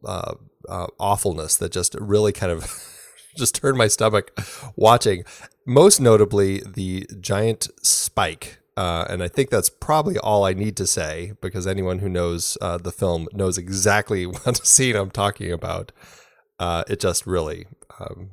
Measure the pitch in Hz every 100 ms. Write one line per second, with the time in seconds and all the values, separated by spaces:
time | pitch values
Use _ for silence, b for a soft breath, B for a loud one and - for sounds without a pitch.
0 | 104 92 - - 98 _ - 90 90 -
1 | 98 101 98 78 78 - 90 - - -
2 | 101 104 107 - 92 82 - - - -
3 | - - - - 123 - 143 131 110 -
4 | 110 104 - - B B B - 107 117
5 | 107 90 B B B _ - 131 190 196
6 | 123 107 101 104 95 95 98 95 92 92
7 | - 101 90 101 113 107 - - - -
8 | - - 87 82 - - _ - 90 85
9 | - 92 87 - 135 110 - - - 151
10 | 151 175 107 104 98 95 107 104 95 -
11 | 78 80 92 104 95 95 95 95 92 92
12 | 98 90 87 85 - - 90 87 87 -
13 | 95 85 80 98 95 90 87 98 101 104
14 | - 98 90 - 127 120 - - 131 107
15 | 95 - 101 - 92 85 85 85 - b
16 | b b b b _ - 90 85 - 101
17 | 92 - - 92 76 85 92 - - -
18 | - - 98